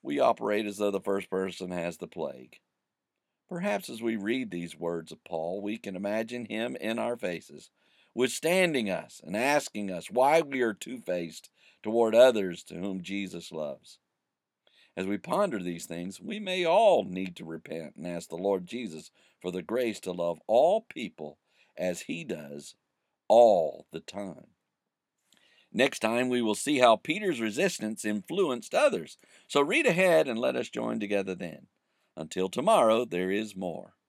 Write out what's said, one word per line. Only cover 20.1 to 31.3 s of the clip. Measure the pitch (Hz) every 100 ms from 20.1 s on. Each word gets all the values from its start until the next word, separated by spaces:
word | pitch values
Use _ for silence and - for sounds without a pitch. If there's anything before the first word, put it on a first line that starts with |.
love | 87 85 82 -
all | 117 160 220
people | _ - 104 - 76 - _ _ _ -
as | 90 87
he | - 170
does | 165 80 73 73 71 - _ _ _ _ _
all | 113 120 95 80 - -
the | -
time. | - 98 98 73 - _ _ _ _ _ _ _ _ _ _ _ _
Next | - - -
time, | 110 120 127
we | 123
will | 113
see | 104 - 143
how | 123 110
Peter's | - 180 208 127
resistance | 110 107 190 - 107 110 107
influenced | 104 - 175 175 123 110 -
others. | 285 113 76 - _ - _
So | 143
read | 143 269 269
ahead | 170 185 160 147
and | 113
let | 127 127
us | 120
join | 117 117 113
together | 104 101 95